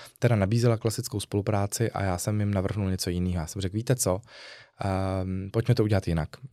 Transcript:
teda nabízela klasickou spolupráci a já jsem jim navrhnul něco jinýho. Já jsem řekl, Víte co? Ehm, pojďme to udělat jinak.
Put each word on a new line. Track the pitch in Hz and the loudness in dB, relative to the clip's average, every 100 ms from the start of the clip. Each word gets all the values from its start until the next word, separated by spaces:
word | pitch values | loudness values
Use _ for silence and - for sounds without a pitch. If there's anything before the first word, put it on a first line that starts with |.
| - _ | -20 _
teda | 120 110 | 2 4
nabízela | 95 117 120 113 | 4 4 4 2
klasickou | 113 113 - 104 | 0 -2 -4 -6
spolupráci | - 104 101 101 101 - 113 | -2 -2 0 0 0 0 -2
a | 95 | 0
já | 98 90 | -2 -2
jsem | - 104 | -2 0
jim | 104 | 0
navrhnul | 98 95 104 95 | 0 0 0 -2
něco | 92 95 | -2 -2
jinýho. | 87 90 90 | 0 0 -2
Já | 78 | -4
jsem | 98 | -6
řekl, | 95 107 | -4 -4
Víte | 117 123 | 0 0
co? | 95 92 - - - - - _ | 2 0 -4 -20 -20 -20 -20 _
Ehm, | 98 95 95 95 92 95 95 | -2 -2 0 -2 -2 -4 -2
pojďme | 113 - 123 | 0 2 4
to | |
udělat | 107 98 90 | 4 2 2
jinak. | 82 76 - - | 0 -2 -8 -18